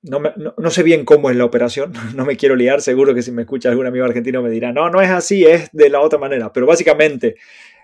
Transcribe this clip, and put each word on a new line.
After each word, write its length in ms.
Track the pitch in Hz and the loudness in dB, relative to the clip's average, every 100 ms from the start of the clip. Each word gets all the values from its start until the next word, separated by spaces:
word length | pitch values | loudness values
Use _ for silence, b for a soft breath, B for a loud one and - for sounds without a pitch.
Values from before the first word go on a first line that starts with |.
no 180 | 170 139 | -8 -6
me, 120 | 151 - | -6 -8
no, 180 | 151 - | -14 -6
no 140 | 165 | -4
sé 120 | 165 | 0
bien 220 | 160 165 | 2 2
cómo 240 | 131 151 139 | 4 4 4
es 60 | 123 | 0
la 80 | |
operación, 480 | 120 120 120 127 139 | 0 0 -2 -4 -8
<laughs> 220 | 117 113 | -10 -14
no 100 | 131 | -6
me 120 | 131 143 | -6 0
quiero 180 | 139 | 0
liar, 260 | 127 123 143 | 2 2 0
seguro 340 | 143 127 135 | 0 2 2
que 80 | 123 | 0
si 100 | 120 | -4
me 100 | 120 | -8
escucha 280 | 117 131 127 | -8 -4 -2
algún 160 | 120 127 | -2 -2
amigo 180 | 127 | -2
argentino 380 | 127 120 120 127 | -2 -2 -4 -4
me 80 | 120 | -4
dirá, 220 | 113 123 | -4 -4
"No, 180 | 123 170 | -2 0
no 100 | 180 | 2
es 100 | 190 | 2
así, 340 | 180 - 202 | 0 -2 4
es 260 | 160 165 156 | 4 4 0
de 160 | 156 147 | 2 4
la 120 | 139 | 4
otra 180 | 151 156 | 0 0
manera". 340 | 139 135 110 | -4 -6 -6
Pero 140 | - 127 | -2 0
básicamente, 720 | 165 160 147 156 139 117 - b b b b | 2 2 2 2 0 -4 -6 b b b b